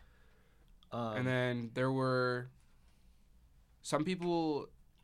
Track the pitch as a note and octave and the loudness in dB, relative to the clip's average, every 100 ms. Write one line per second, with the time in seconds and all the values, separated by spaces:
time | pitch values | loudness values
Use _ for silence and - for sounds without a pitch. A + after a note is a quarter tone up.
0 | - - - - - - - - - A#2 | -20 -20 -20 -20 -20 -20 -20 -20 -10 -6
1 | A#2 A2 B2+ B2+ B2 A#2+ A#2 B2 C3 C3 | -4 -2 0 2 0 -2 -4 -2 0 2
2 | C3 B2+ B2 B2 B2+ - - - - - | 2 2 2 0 -6 -14 -20 -20 -20 -20
3 | - - - - - - - - - D3 | -20 -20 -20 -20 -20 -20 -20 -16 -2 0
4 | D#3+ F3+ F3 E3+ D#3+ C#3+ - - - - | 2 0 0 2 2 -2 -6 -14 -20 -20